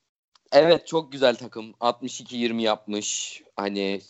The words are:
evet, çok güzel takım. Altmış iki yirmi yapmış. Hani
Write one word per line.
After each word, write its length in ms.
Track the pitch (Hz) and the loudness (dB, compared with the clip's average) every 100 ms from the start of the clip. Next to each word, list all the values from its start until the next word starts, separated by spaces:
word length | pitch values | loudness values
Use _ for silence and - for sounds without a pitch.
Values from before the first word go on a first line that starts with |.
| _ _ _ _ _ | _ _ _ _ _
evet, 340 | 143 160 160 - | 6 6 4 0
çok 260 | 160 139 | -6 -4
güzel 240 | 139 131 117 | 0 2 2
takım. 380 | 117 117 110 - | -6 -14 -14 -4
Altmış 400 | 120 - 127 - | -2 -2 -6 -12
iki 160 | 127 123 | -10 -4
yirmi 260 | 120 117 | -2 0
yapmış. 800 | 110 107 - 104 104 - - - - - | -2 -2 -4 -6 -6 -8 -10 -16 -14 -8
Hani 440 | 98 101 98 98 | -4 -2 -4 -6